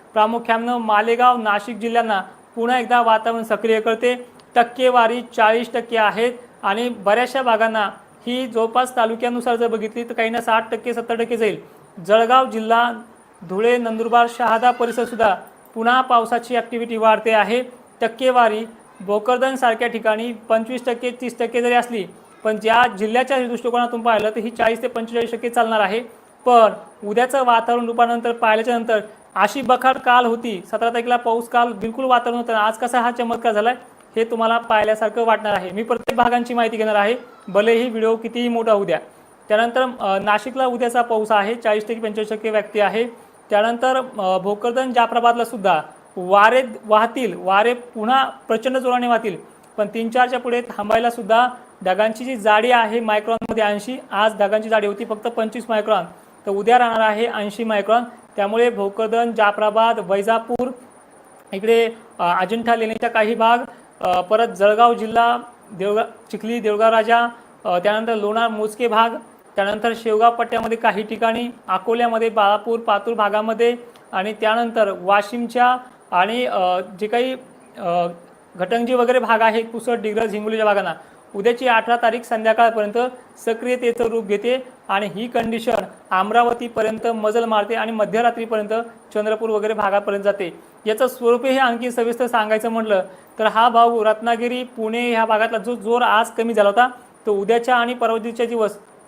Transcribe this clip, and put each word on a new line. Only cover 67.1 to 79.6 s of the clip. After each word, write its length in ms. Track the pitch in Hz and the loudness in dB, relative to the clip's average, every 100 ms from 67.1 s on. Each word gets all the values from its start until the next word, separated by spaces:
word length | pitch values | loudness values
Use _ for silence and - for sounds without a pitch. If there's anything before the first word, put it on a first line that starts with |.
| 233 233 - - - | 2 2 -4 -20 -10
अ, 140 | 208 180 | -2 0
त्यानंतर 360 | 202 214 226 | 2 0 -2
लोणार 340 | 220 208 220 233 | -2 -2 0 -2
मोजके 400 | 214 214 214 240 | -2 -6 -2 0
भाग, 220 | 214 226 262 - - _ - | 2 2 0 -14 -20 _ -4
त्यानंतर 360 | 196 208 233 226 | -2 0 -2 -2
शेवगाव 340 | 226 214 233 | -2 4 4
पट्ट्यामध्ये 480 | 233 233 233 226 226 | 2 -2 -4 -4 -2
काही 240 | - 185 | -2 -2
ठिकाणी, 460 | 214 220 226 226 240 - - | -4 -2 -2 -2 -6 -10 -4
अकोल्यामध्ये, 600 | 185 226 233 240 226 226 | -4 -2 0 0 0 -2
बाळापूर, 520 | 220 202 208 226 226 | 2 2 2 0 -4
पातूर 340 | 233 202 233 | 0 -2 0
भागामध्ये 600 | 226 208 214 220 220 233 240 - - - | -2 0 0 -2 0 0 0 -8 -20 -10
आणि 200 | 190 202 214 | -6 -6 -2
त्यानंतर 540 | 214 226 233 226 202 185 | 0 0 0 0 0 0
वाशिमच्या 760 | 180 202 202 240 233 247 247 254 - - - | 2 2 2 -4 -4 2 2 2 -4 -20 -4
आणि, 340 | 180 196 240 247 | 0 0 0 -2
अ, 340 | 196 180 180 202 185 | 0 0 0 -4 -8
जे 60 | 214 | -2
काही, 300 | 240 254 254 - - - - | -2 -2 -4 -12 -20 -20 -8
अ, 280 | 185 175 175 175 - - _ 175 | -2 0 -2 -6 -20 -20 _ -8
घटंजी 380 | 185 233 240 | -4 -2 0
वगैरे 240 | 247 240 254 | 2 2 2
भाग 220 | 220 226 | 2 2
आहे, 220 | 226 220 | 4 2